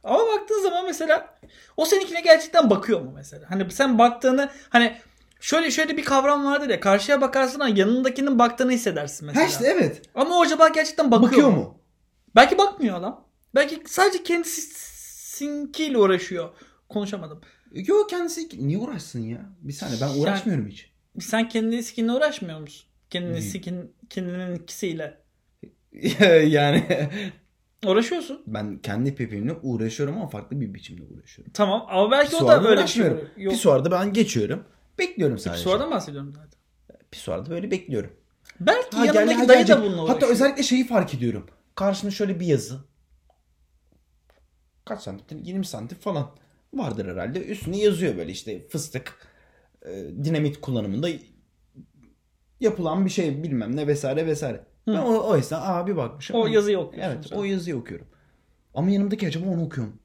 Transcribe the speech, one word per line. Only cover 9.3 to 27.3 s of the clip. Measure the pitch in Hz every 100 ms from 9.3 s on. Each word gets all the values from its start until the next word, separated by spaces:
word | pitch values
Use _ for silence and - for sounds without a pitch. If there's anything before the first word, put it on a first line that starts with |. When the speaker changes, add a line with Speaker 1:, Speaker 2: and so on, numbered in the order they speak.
| 269
Speaker 2:
Ha | 320
işte, | - 254
evet. | 370 160 - -
Speaker 1:
Ama | 233 294 349
o |
acaba | 311 311 320
gerçekten | 311 311 - 285
bakıyor | 226 240
Speaker 2:
Bakıyor | 269 285
Speaker 1:
mu? | 165
Speaker 2:
mu? | 98 - _ _ _ _ _ 220
Speaker 1:
Belki | 269 370
bakmıyor | 403 392 247 180
adam. | 190 - _ _ _
Belki | 262 294 320 -
sadece | - 392 370
kendisi | - 349 330 - - - - - - - - -
sinkiyle | 285 294 285 - 311 247
uğraşıyor. | 196 180 - 170 165 - - _ _
Konuşamadım. | 214 202 202 160 151 - _ _
Speaker 2:
Yo, | - 190 415 415
kendisi | 359 339 339 330 - 139
niye | 185
uğraşsın | 240 208 - 123
ya? | 113 120 - -
Bir | 135
saniye, | 143 - 117
ben | 139
Speaker 1:
Yani | 139
Speaker 2:
uğraşmıyorum | 170 196 214 156 101
hiç. | - - _ _ -
Speaker 1:
sen | - 226 233
kendi | 226 220 240
sikinle | 233 - 226
uğraşmıyor | 254 302 294 175 156
musun? | 147 - _ _ _
Kendi | 175 175
Speaker 2:
Hmm. | 165
Speaker 1:
sikin, | 180 185 175 180 175 _ -
kendininkisiyle. | - 180 180 180 175 170 - 185 160 151 - _ _ _ _ - _ _
Speaker 2:
<laughs> | - - - 196 165 156
Yani | 147 143 156 - 143 143 196 196